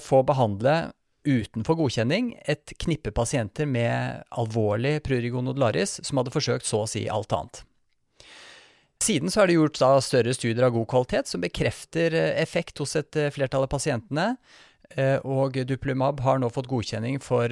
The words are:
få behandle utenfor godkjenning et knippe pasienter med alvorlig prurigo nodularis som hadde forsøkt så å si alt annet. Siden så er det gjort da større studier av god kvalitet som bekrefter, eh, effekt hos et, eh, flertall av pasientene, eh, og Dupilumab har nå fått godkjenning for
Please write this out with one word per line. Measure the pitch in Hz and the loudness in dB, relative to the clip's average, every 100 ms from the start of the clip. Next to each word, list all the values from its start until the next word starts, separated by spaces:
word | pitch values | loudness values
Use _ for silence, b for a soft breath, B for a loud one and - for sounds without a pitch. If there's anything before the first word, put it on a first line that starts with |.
få | - 135 131 | 4 4 6
behandle | 139 117 98 123 165 - - _ _ 147 | 2 2 2 2 2 -2 -12 _ _ 0
utenfor | 127 101 113 110 165 | 0 0 -6 -2 0
godkjenning | 147 - 113 185 247 - - | 0 0 0 0 -2 -6 -4
et | - - - | -4 -6 -8
knippe | - 156 110 | -4 -2 -2
pasienter | 101 120 135 104 - 151 | -2 0 0 -2 -4 -2
med | 120 117 123 127 127 - | 0 0 0 -4 -8 -8
alvorlig | - 113 113 107 104 131 151 | -6 -2 0 0 2 0 -2
prurigo | 143 131 120 127 | 0 -2 0 -4
nodularis | 127 131 123 156 196 - - | -4 0 2 2 -2 -4 -4
som | 139 | -2
hadde | 123 151 | -2 -2
forsøkt | 131 123 - | -2 -2 -2
så | 110 | -2
å | 107 | -2
si | 110 107 | -4 -4
alt | 107 101 - | -4 -2 -4
annet. | - - - _ _ _ _ B B B B B B B B _ | -4 -16 -20 _ _ _ _ B B B B B B B B _
Siden | - 175 175 | 0 0 0
så | 214 | 2
er | 185 | 4
det | 170 | 6
gjort | 151 - | 4 4
da | 131 139 | 4 6
større | - 131 117 | 4 2 2
studier | 127 120 113 127 | 0 -2 2 2
av | |
god | 117 113 | 2 0
kvalitet | 127 127 226 - | 0 2 -2 -2
som | - | -4
bekrefter, | 175 - 117 - - 160 165 160 | -4 -2 -2 -2 -8 -2 0 2
eh, | 160 131 | 0 0
effekt | 160 175 - - | -2 -2 -6 -8
hos | 139 156 | -4 -4
et, | - 151 | -4 -2
eh, | 147 | -2
flertall | 143 131 139 135 | -2 -2 0 0
av | |
pasientene, | 143 156 120 - 143 196 262 b b b b _ - | -2 -2 -2 -2 -2 -2 -2 b b b b _ -2
eh, | 135 135 | 2 2
og | 131 135 135 | 0 0 0
Dupilumab | 131 127 131 139 131 131 143 131 | -2 -2 -2 -2 0 0 2 2
har | 135 | 2
nå | 123 | 0
fått | 139 127 | -2 -2
godkjenning | 131 - 107 113 135 | -2 -2 -4 -4 -6
for | - 123 120 | 0 0 2